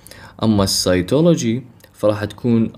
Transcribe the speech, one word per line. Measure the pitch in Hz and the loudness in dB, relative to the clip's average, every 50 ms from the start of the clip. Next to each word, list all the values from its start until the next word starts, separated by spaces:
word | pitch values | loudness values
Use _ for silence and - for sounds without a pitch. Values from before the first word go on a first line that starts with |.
| - - - - - - - - 113 | -20 -20 -20 -20 -20 -20 -10 -4 -2
أما | 110 107 101 98 | 0 2 2 0
السيتولوجي | 95 - - - 95 92 92 87 - 127 143 160 175 160 - 123 113 113 131 131 - - - - - _ | 0 -2 -2 0 0 0 0 0 0 0 2 2 2 2 0 0 -4 -4 -6 -8 -12 -20 -20 -20 -20 _
فراح | - - 104 104 101 104 | -4 -2 -2 -2 -2 -4
تكون | 104 - - - 120 117 113 113 110 - | -8 -8 -6 -2 0 0 2 0 -2 -2